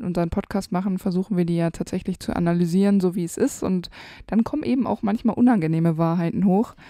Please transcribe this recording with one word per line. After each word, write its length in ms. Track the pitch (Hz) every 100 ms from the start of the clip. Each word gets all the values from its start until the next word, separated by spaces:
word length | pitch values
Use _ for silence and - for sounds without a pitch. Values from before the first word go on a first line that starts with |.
unseren 300 | 175 175 170
Podcast 400 | 202 - 196 -
machen, 260 | 180 196 185
versuchen 380 | - 180 190 180
wir 80 |
die 120 | 170 170
ja 140 | 165
tatsächlich 500 | - 175 185 - 185
zu 140 | -
analysieren, 680 | - 170 175 175 180 202 202
so 140 | 180 175
wie 80 |
es 120 | 170 -
ist. 260 | 277 -
Und 260 | - 185 175 - - - -
dann 160 | 202
kommen 180 | 226 294
eben 240 | 269 262 208
auch 160 | 208
manchmal 320 | - 208 226
unangenehme 640 | 202 240 226 160 160 165 160
Wahrheiten 480 | 165 170 170 - 190
hoch. 280 | 185 233 - -